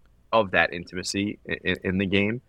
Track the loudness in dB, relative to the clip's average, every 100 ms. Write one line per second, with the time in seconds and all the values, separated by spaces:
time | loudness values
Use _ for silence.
0 | _ _ _ 0 2 2 2 -2 -8 -8
1 | -4 -2 -2 -4 -8 -4 -2 -2 0 0
2 | 2 2 2 -2